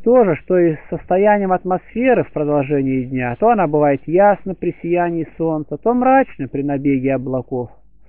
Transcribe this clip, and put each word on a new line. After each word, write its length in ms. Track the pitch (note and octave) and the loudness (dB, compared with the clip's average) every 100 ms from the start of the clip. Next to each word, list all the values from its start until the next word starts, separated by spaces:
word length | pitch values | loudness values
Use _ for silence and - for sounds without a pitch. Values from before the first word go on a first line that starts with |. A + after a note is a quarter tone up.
то 200 | A3 B3+ | 4 4
же, 120 | G3+ D3 | 4 0
что 200 | - F3+ | 0 2
и 180 | E3+ D3+ | 2 0
с 140 | - | -6
состоянием 640 | E3 - F3+ G#3 G#3 F#3+ | -10 -2 2 2 2 0
атмосферы 720 | F3+ F3+ F#3 - A3 B3+ G#3+ | -2 -2 -6 -4 -2 0 2
в 80 | - | 0
продолжении 720 | - D3 D3 C3+ C#3+ C3+ C3 | -4 -2 0 0 -2 0 -4
дня. 320 | B2+ B2+ B2 B2 | -4 -6 -6 0
То 100 | A3 | 2
она 180 | A3 D#3+ | 2 2
бывает 340 | D3+ D3 C#3 - | 2 2 0 0
ясна 500 | F3 G3+ F#3+ F#3+ F3 | 4 4 2 -4 -6
при 180 | F3 - | -6 -6
сиянии 460 | E3 F3 F3 E3+ D3 - | -4 -2 -2 -4 -8 -6
солнца, 400 | E3 D#3 D3+ C#3+ | -4 -4 -6 -4
то 160 | A3+ | -2
мрачна 540 | B3 B3+ C4+ B3+ - C3 | 0 4 2 2 -4 -8
при 140 | C#3 | -4
набеге 540 | C#3+ C#3 C#3+ C3+ C3 C3 | -4 -2 0 0 0 -2
облаков. 540 | C3 B2+ - B2+ A#2+ - - - | -4 -6 -6 -8 -8 -14 -20 -20